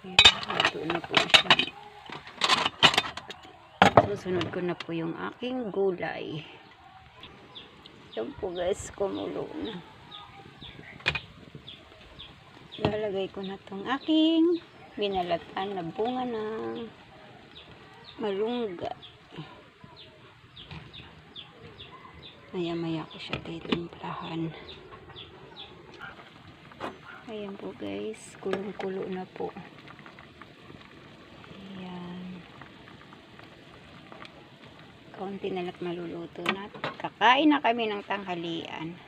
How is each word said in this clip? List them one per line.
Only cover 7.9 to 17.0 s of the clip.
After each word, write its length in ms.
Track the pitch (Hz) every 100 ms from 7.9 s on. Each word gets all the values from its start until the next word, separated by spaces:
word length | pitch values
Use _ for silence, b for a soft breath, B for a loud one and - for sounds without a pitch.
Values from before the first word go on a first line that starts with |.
| - -
Yan 160 | 226 233 -
po 160 | 185
guys, 400 | 175 175 208 -
kumulo 560 | - 196 196 196 147 139 156
na. 160 | 202 185 - - - - - - - - - - - - - - - - - - - - - - - - - - - - - -
Lalagay 560 | 214 214 214 190 190
ko 80 | -
na 160 | 190 196
tong 240 | - 196 202
aking 720 | 269 - 311 311 330 330 339 - - - -
binalatan 720 | 202 190 175 170 - - 196
na 80 | 196
bunga 480 | 165 - 226 254 247
ng 640 | 226 214 220 233 233 226 -